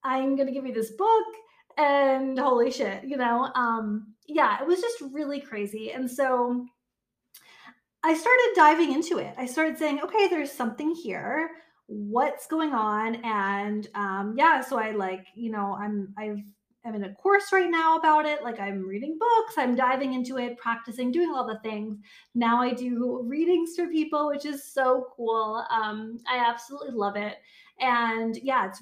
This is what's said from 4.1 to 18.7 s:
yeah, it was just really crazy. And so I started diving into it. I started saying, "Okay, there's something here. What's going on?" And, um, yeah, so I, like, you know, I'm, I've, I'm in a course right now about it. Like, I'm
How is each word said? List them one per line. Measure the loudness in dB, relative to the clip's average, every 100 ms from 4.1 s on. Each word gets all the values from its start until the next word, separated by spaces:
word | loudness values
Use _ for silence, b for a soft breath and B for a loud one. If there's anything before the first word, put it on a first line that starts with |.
| -20 -4
yeah, | 2 4 2
it | 2
was | 2
just | 0 -4 -8
really | -6 -4 -6
crazy. | -8 -6 -6 -6 -8
And | -6 -6
so | 0 2 2 0 -2 -6 _ _ _ _ _ _ B B B B B _ _
I | 0
started | 0 4 6 6 8
diving | 8 8 2
into | 2 0 -2
it. | -4 -8
I | -6
started | 0 -2 0
saying, | -2 -2
"Okay, | -2 2 2
there's | 2 -4
something | -4 -6 -2 -4
here. | -4 -6 -8 -4 -4 -4 B B B -14
What's | -10 -2 0 0 -2 -4
going | -2 0
on?" | 0 0 0 -2 -4 -2
And, | -2 0 -2 -2 -6 -6
um, | -6 -4 -4 -4 2
yeah, | 4 4
so | 0 -4
I, | -4
like, | -4 -4 -6 -12 -10
you | -8
know, | -4 -4 -4
I'm, | -6 -6 -6 -8
I've, | -8 -8 -12 _ _ _ -10
I'm | -8
in |
a | -8 -4
course | 4 4 4
right | 2 2
now | 2 4 4
about | 6 4 4
it. | -2
Like, | -4 -6
I'm | -6